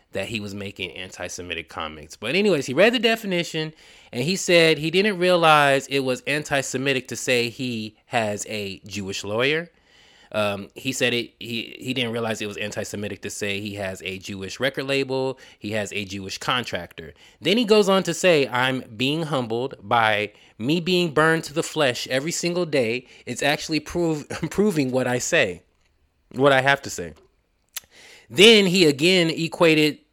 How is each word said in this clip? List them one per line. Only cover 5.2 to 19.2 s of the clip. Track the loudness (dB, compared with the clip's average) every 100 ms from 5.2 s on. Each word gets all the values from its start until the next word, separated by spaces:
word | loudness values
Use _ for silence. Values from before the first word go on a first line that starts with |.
| 2 4 6 6 6 4 2
it | -2
was | 0 -2
anti-Semitic | -2 -4 0 -2 -2 -2 0 -2 -4
to | -6
say | 0 0 0
he | -4 -6 -6 -8 -14 _
has | -2 -2 -4 -6
a | -8 -8 -12
Jewish | -10 -8 -8 -8
lawyer. | -4 -2 0 -2 -6 _ _ _ _ _ _
Um, | -4 -2 -4 -10
he | -10 -8
said | -2 -2
it. | -2 -6 _
He, | -10 -8 -8 -10
he | -6
didn't | -4 -4
realize | -4 -4 -4
it | -6
was | -6
anti-Semitic | -8 -6 -8 -8 -8 -10
to | -12
say | -6 -6 -4
he | -6
has | -8 -8 -8
a | -10 -10
Jewish | -10 -10 -10 -4
record | -4 -4 -4
label. | -2 -2 -2 -4 -6 -16 _
He | -6
has | -4 -4
a | -6 -8
Jewish | -10 -10 -6
contractor. | -2 -2 -4 -8 -10 -14 -18 -20 -20 _
Then | 0 2
he | 4
goes | 4 6
on | 4
to | 2
say, | 2 4 4 4
"I'm | 2 0 -2 -8 -4
being | -2 0